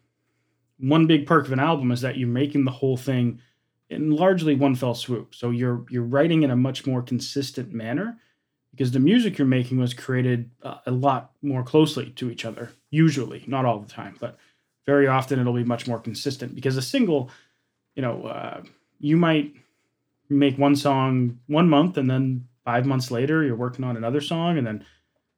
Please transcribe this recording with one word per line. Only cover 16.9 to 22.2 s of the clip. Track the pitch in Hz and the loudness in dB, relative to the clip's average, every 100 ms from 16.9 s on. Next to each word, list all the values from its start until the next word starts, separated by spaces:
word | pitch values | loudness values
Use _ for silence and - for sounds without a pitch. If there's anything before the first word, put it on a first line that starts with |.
| 277 208 143 123 - _ _ _ _ _ | 0 2 0 -2 -14 _ _ _ _ _
you | - | -6
know, | 127 123 | -6 -6
uh, | 113 - - - - _ _ - | -10 -10 -12 -14 -18 _ _ -6
you | 143 165 | 2 4
might | 165 156 143 - _ _ _ _ _ _ - | 4 2 0 -8 _ _ _ _ _ _ -2
make | 143 143 135 | 2 2 4
one | 143 143 | 2 4
song | 143 131 131 127 123 120 - | 2 2 2 2 0 -4 -2
one | 147 175 | 4 6
month | 143 175 151 | 6 4 2
and | 131 | 0
then | 131 | 0